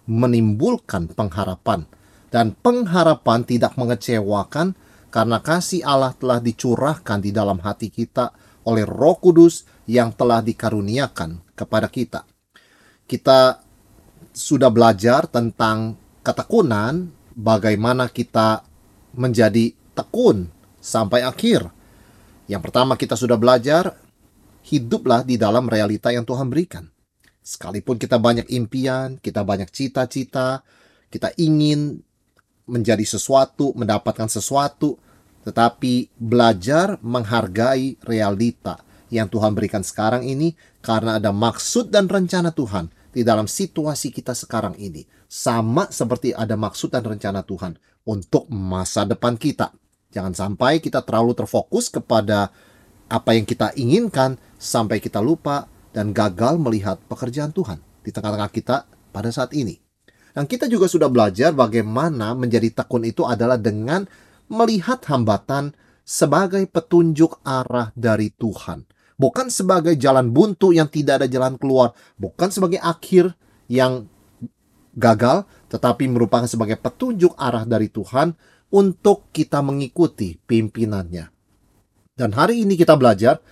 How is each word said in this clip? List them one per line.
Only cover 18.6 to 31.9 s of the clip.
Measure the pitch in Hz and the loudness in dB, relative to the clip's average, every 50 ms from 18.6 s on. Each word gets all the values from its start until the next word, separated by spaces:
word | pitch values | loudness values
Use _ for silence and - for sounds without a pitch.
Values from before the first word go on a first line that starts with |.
| - _ _ _ _ _ _ _ _ _ - | -6 _ _ _ _ _ _ _ _ _ -6
menjadi | 120 127 127 113 117 110 110 101 117 113 117 - _ _ _ - | -4 -2 0 2 4 4 4 4 2 2 0 -2 _ _ _ -10
tekun | - - _ - 226 254 202 123 95 87 82 - _ _ _ _ _ | -10 -10 _ 0 4 4 4 4 4 -2 -8 -12 _ _ _ _ _
sampai | - - - 113 110 92 123 123 | -10 -4 -2 -2 0 2 0 0
akhir. | 127 131 - - 214 233 208 131 92 85 - _ _ _ _ _ - _ _ _ _ _ _ _ _ - | 0 -2 -4 -2 0 2 2 0 -2 -4 -16 _ _ _ _ _ -20 _ _ _ _ _ _ _ _ -8
Yang | 101 92 82 | -8 -8 -6
pertama, | 85 - 123 127 135 123 | -2 0 0 2 2 0
kita | - 135 - 117 | -2 -2 -4 -4
sudah | 110 127 117 120 | -2 0 0 2
belajar, | 107 117 123 127 120 113 143 151 175 190 175 - _ _ _ _ _ _ _ _ _ _ _ _ _ _ | 4 4 4 4 4 4 2 2 2 0 -2 -6 _ _ _ _ _ _ _ _ _ _ _ _ _ _
hiduplah | - 151 135 117 117 220 220 - 131 117 120 | -4 -4 -2 -2 -2 -4 -2 0 2 2 2
di | 127 127 123 | 2 0 -2
dalam | 104 107 101 107 123 131 107 | 0 2 2 2 0 0 0
realita | 110 107 104 104 107 101 - 120 | 0 0 0 -2 -2 -2 -2 -2
yang | 120 120 113 | -2 -2 -4
Tuhan | 131 123 127 139 123 | -4 -6 -4 -4 -4
berikan. | 127 160 180 - - 165 82 - _ _ _ _ _ _ _ _ _ _ - | -2 -2 -4 -4 -8 -18 -20 -20 _ _ _ _ _ _ _ _ _ _ -18
Sekalipun | - - - - 87 98 98 - 135 123 110 | -18 -16 -14 -12 -10 -10 -8 -4 -4 -4 -4
kita | - - 127 | -2 0 0
banyak | 117 110 120 117 117 113 - | 2 4 2 2 0 -2 -4
impian, | 127 123 113 110 127 131 131 131 131 131 131 131 131 - | -4 -4 -4 -4 -4 -4 -2 -2 -2 -4 -6 -8 -10 -10
kita | - 104 - 110 101 | -10 -6 -6 -4 -2
banyak | 98 101 95 95 - | -2 -2 -4 -4 -8
cita-cita, | - - 135 131 - 135 127 123 - 135 123 - - 131 127 131 135 131 _ _ _ _ _ _ _ _ _ _ - | -8 -8 -8 -6 -4 -4 -4 -4 -4 -8 -8 -6 -6 -4 -4 -4 -4 -6 _ _ _ _ _ _ _ _ _ _ -10
kita | - - - - | -6 -6 -6 -2
ingin | - 165 156 156 151 151 151 147 147 147 147 | 0 2 2 2 4 2 2 2 0 -2 -4